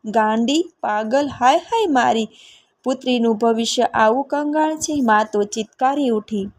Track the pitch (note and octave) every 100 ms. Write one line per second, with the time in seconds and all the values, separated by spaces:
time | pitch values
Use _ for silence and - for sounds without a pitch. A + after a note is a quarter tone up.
0 | A3 A3 G#3+ A3+ A#3 D4+ F4 _ - G#3
1 | A3 C4+ D4 - B3 D#4+ - A4+ G4+ C4
2 | A#3 A3+ G#3+ - - - _ _ B3 B3
3 | B3+ B3 A3+ G#3+ A#3 A3+ A#3 - A3+ A3+
4 | A3 B3 C4+ C#4+ D4 D#4 D#4 D#4 - D4
5 | A#3+ G#3+ G#3+ G#3 G#3 A3+ G#3+ _ C4 C#4+
6 | C4+ G#3+ G#3 G#3+ G3